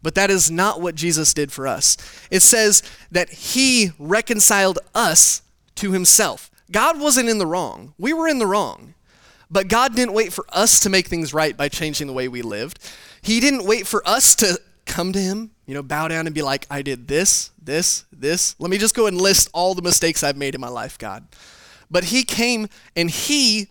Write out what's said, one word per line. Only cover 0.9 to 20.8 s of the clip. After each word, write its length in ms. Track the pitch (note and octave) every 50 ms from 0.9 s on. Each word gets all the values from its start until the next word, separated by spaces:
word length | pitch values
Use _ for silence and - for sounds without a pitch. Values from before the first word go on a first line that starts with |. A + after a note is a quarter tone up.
| E3
Jesus 400 | D3+ D#3 F3 D#3+ D#3 D#3 D3 -
did 180 | D3+ D3 C#3 -
for 140 | - C3+
us. 300 | C3+ A2 F2 - - - - - - - - - -
It 100 | - F#3
says 420 | F3+ - - A3+ A3 G#3+ G#3 - - - - - - -
that 200 | - F3 F3 -
he 640 | - - - - - B3 C4+ C4+ B3+ A#3+ G#3+ F#3 D#3 _
reconciled 800 | D3 D3+ F#3+ A3 A3+ - A#3 G#3 F#3 - G#3+ G3+ G3 F#3+ F#3 D#3+ - _ _
us 480 | G#3+ A#3+ - G#3 - - - - - _ _ _ _ _ _ _
to 160 | - - G3 F#3
himself. 580 | F#3 F3+ E3+ - - G#3+ E3 - - - - _ _ _ _
God 300 | F3+ G3+ A#3+ D4+ E4 D4+
wasn't 280 | D4 D4+ C4 B3+ B3 A#3
in 100 | A3+ G#3+
the 80 | F#3+
wrong. 480 | D#3+ E3 F#3 E3 A#2 C2+ B1+ F#2+ C#3 D3+ _
We 140 | F#3 C4 D#4+
were 160 | D#4+ D#4+ D#4+
in 100 | D4+ C4
the 80 | A3+
wrong. 480 | G3 F#3+ G#3 F#3 A#2+ D#2 - - C#3 D#3+ _ _ _ _ _ _ - _ _ _ _ D#3+
But 140 | G3+ F#3+ F#3+
God 260 | - A#3 B3+ C4+ A3+
didn't 200 | A#3 B3 A#3 G3
wait 180 | G#3+ A3+ F3 -
for 120 | - F3 -
us 320 | - F3 G#3 A3+ - -
to 100 | - G#3
make 160 | F#3+ F#3+ F3+
things 260 | - F3+ E3+ D#3+ C#3+ C3+
right 240 | D#3 D#3 D3+ -
by 120 | - C#3+ C#3+
changing 400 | - - E3 D#3 D3 - D3+ C3
the 40 | C3
way 140 | C3 B2+
we 160 | C3 B2 B2 A#2
lived. 380 | A2+ G2+ G#2 A#2 D3+ - - - - - - - - - _ -
He 160 | - A3 A#3
didn't 260 | B3 C#4+ C#4 B3+ F#3+
wait 220 | F#3+ A3 D#3+ F#3+
for 160 | - - - -
us 300 | E3+ G#3 B3+ - - -
to 260 | - A3+ G3 F3 E3 _ _ _ _ _
come 280 | - - - F3 F#3 F#3+
to 80 | G3
him, 320 | F#3+ F#3 G3 G#3+ A3+ G#3+ _ _ _
you 100 | - C3+
know, 80 | C#3+ C#3+
bow 260 | C3 D3+ D3+ D#3 D#3+
down 180 | E3 D#3+ D#3+
and 80 | E3 D#3
be 80 | D#3 D3+
like, 240 | C#3 C3+ C#3 - -
"I 140 | C#3+ C#3 C#3
did 240 | C#3+ C3+ A#2+ A#2+
this, 460 | A#2 C#3 D#3 F#3 G3 - - - - _ _ -
this, 420 | C#3 C#3 D#3+ F3 - - - - _
this. 460 | - - B2 C#3+ E3 F3+ - - - _
Let 100 | D3 F3
me 100 | F#3 G#3
just 180 | G#3 A3+ -
go 100 | A#3+ A3+
and 140 | G#3 F#3 F3+
list 280 | F#3 G3 F#3+ - - - -
all 240 | E3 F3 F#3 F#3+
the 40 | F3+
mistakes 440 | F3 F3+ E3+ - - E3 D#3+ - -
I've 120 | C#3+ C#3+
made 200 | C#3 C#3 C#3 C3+
in 40 | C3+
my 80 | B2+ B2
life, 300 | B2 A#2+